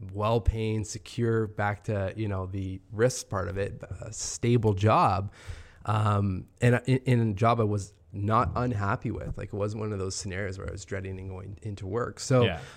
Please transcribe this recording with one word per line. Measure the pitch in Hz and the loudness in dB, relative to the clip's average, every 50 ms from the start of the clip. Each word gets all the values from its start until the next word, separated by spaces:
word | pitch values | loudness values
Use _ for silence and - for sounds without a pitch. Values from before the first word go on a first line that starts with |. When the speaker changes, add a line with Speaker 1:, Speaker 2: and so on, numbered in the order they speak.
| 104 95 95 | -14 -10 -4
Speaker 1:
well-paying, | 101 104 110 117 117 - - 113 113 110 110 107 110 104 | -2 0 2 2 2 2 2 0 2 0 0 0 0 -2
secure, | - - 110 - - - - 117 113 113 113 110 | -4 -8 -12 -14 -8 -4 0 0 2 2 2 0
back | 104 104 - 104 104 104 - - | 0 -2 -2 0 0 -2 -2 -4
to, | - 107 101 95 95 - | -4 -2 -2 -2 -2 -4
you | 110 110 | -4 -4
know, | 101 98 95 92 | -2 -2 -2 -4
the | 92 95 98 95 92 92 95 - - | -4 -4 -4 -4 -6 -6 -10 -12 -8
risk | 110 104 113 - - - - - | 0 2 2 2 2 -2 -6 -4
part | 107 98 92 | -4 -2 -2
of | 92 95 | -2 -2
it, | 98 101 98 - - - - 95 - | -4 -4 -4 -6 -10 -12 -12 -12 -12
a | - - 107 | -12 -12 -10
stable | - - - - - - 117 120 120 107 110 101 | -10 -8 -8 -6 -2 2 2 4 4 4 4 4
job, | 95 101 107 110 165 180 123 95 92 98 101 - - - - - - - - - - - | 4 4 6 6 6 6 4 4 2 0 -4 -8 -12 -14 -14 -14 -14 -16 -20 -20 -6 -2
um, | - 107 107 107 104 104 101 101 98 92 92 - - _ - | 0 2 2 4 4 4 4 2 0 0 -4 -6 -10 _ 2
and | - 120 120 120 - | 4 4 4 4 4
in, | - 127 131 - | 2 2 2 4
in | 135 123 120 117 113 | 4 4 4 4 2
a | 101 | 2
job | 98 120 113 117 117 | 2 4 4 4 4
I | 110 | 2
was | 104 104 104 95 - - _ _ _ - | 2 0 -2 -4 -8 -14 _ _ _ -8
not | 101 101 104 110 117 127 - - | -4 0 2 4 4 4 2 0
unhappy | 113 123 123 120 101 101 98 98 - - 120 | 0 -2 -2 -2 -2 0 -2 -2 -2 -2 -4
with. | 98 - - - - | -6 -6 -6 -8 -8
Like, | - 101 98 | -8 -8 -8
it | - | -4
wasn't | 101 101 107 107 113 | -4 -4 -4 -4 -4
one | 107 107 107 | -6 -4 -4
of | 95 | -4
those | 95 95 95 | -4 -4 -6
scenarios | - - 101 90 92 104 92 95 | -6 -6 -6 -6 -6 -6 -6 -6
where | 95 95 | -8 -8
I | 92 | -8
was | 95 95 - | -10 -10 -10
dreading | - 101 95 95 95 95 92 | -8 -8 -8 -6 -8 -8 -10
and | 95 95 | -10 -10
going | 95 92 98 98 101 - | -10 -12 -12 -12 -14 -12
into | - 110 101 - 101 | -10 -10 -8 -8 -6
work. | 92 101 117 85 92 104 - | -4 -4 -4 -4 -6 -8 -6
So, | - - 131 127 120 | 0 2 4 6 6
Speaker 2:
Yeah. | 104 85 78 - - - | 4 2 0 -6 -10 -8